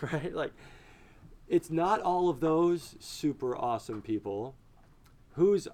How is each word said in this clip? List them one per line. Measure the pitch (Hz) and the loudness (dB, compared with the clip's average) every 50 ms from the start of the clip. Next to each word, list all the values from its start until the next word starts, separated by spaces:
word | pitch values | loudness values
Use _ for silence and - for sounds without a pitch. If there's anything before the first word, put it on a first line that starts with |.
<laughs> | - 127 | -6 -4
right? | 165 147 135 - | -4 -4 -4 -4
Like, | - 160 147 - - - - - - - - - - - - - - - - - - - - - | -4 -4 -6 -6 -8 -12 -20 -20 -20 -20 -20 -20 -20 -20 -20 -20 -20 -20 -20 -20 -20 -16 -6 0
it's | 175 170 - - | 0 0 0 0
not | 160 160 170 190 214 220 | -2 0 2 2 2 2
all | - 180 180 180 180 175 | 2 0 2 2 2 2
of | 151 123 | 2 2
those | 165 160 156 160 170 175 175 170 - - - - | 2 4 4 4 4 4 2 0 -4 -10 -18 -18
super | - - - - - 147 127 - 135 123 123 | -16 -14 -10 -2 -2 -2 -2 -2 -4 -4 -2
awesome | - 123 120 117 113 - - 113 107 | -2 -2 -2 -2 -2 -4 -6 -10 -8
people. | 104 110 110 104 - 104 98 101 117 135 135 - - - - - - - - - - - - - - - - | -4 -4 -4 -4 -2 -4 -6 -6 -6 -8 -10 -16 -20 -20 -20 -20 -20 -20 -20 -20 -20 -20 -20 -20 -20 -8 0
Who's | 143 175 202 202 185 - - | 2 4 4 4 2 0 -4